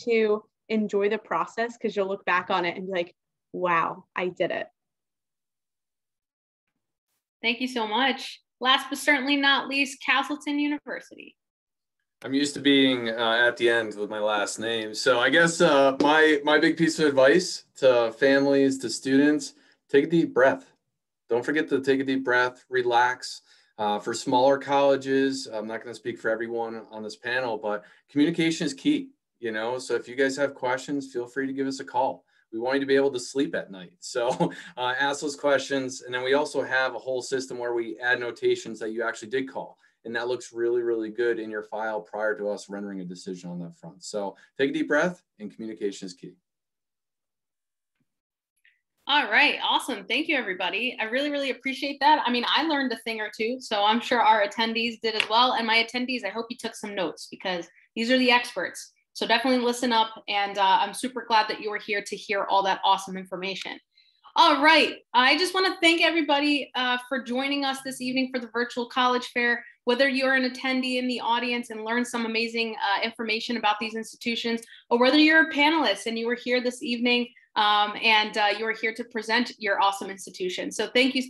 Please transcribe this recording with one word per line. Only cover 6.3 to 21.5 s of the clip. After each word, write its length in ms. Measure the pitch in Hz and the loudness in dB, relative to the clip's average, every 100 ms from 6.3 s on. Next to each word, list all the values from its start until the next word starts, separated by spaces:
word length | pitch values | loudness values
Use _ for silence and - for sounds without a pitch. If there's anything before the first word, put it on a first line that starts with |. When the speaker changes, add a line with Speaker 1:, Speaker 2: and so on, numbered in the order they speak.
| _ _ _ _ _ _ _ _ _ _ _ | _ _ _ _ _ _ _ _ _ _ _
Speaker 2:
Thank 200 | 226 240 | -4 -2
you 60 | 254 | -4
so 180 | 254 214 | -4 -4
much. 560 | 214 269 247 - - _ _ | 0 0 -2 -8 -16 _ _
Last 320 | 247 269 269 | 2 2 0
but 80 | 269 | -4
certainly 360 | - 294 262 285 | 0 2 2 2
not 340 | 277 269 - | 2 2 0
least, 340 | 277 277 - | -2 -4 -4
Castleton 560 | - 262 269 294 - 285 | -2 0 0 -6 -4 -2
University. 760 | 294 294 - 196 - - - _ _ _ _ _ _ _ _ _ | -2 -4 -8 -12 -12 -20 -20 _ _ _ _ _ _ _ _ _
Speaker 3:
I'm 120 | 123 135 | -4 -2
used 180 | 143 | -2
to 60 | 139 | 0
being, 500 | 135 139 135 127 117 | 4 6 6 2 -2
uh, 380 | 113 117 113 120 | -2 0 4 2
at 100 | 117 | 4
the 100 | 120 | 2
end 280 | 117 107 101 | 2 0 -4
with 160 | 104 | -6
my 80 | 107 | -2
last 400 | 104 107 101 - | -2 0 -2 -4
name. 340 | 110 117 107 | -4 -4 -4
So 260 | 107 - 123 | -2 2 4
I 120 | 127 | 4
guess, 300 | 156 170 165 | 4 4 4
uh, 360 | 160 143 139 135 | 4 6 4 4
my, 400 | 147 156 156 147 | 4 6 6 4
my 160 | 147 151 | 4 4
big 180 | 160 156 | 4 2
piece 220 | 160 - | 0 2
of 80 | 151 | 2
advice 560 | 135 131 170 180 - - - | 6 6 6 2 -6 -14 2
to 340 | 131 123 113 - | 4 6 2 2
families, 580 | 135 139 139 139 135 135 | 4 4 4 4 4 2
to 120 | 113 | -4
students, 640 | - 135 135 147 151 - - _ _ _ | -6 2 4 6 4 -2 -14 _ _ _
take 140 | 139 | 2
a 40 | 156 | 4
deep 240 | 170 143 | 4 2
breath. 400 | 120 131 135 - _ _ _ _ _ _ | 4 4 4 -6 _ _ _ _ _ _
Don't 160 | 117 | -2
forget 240 | 123 | 0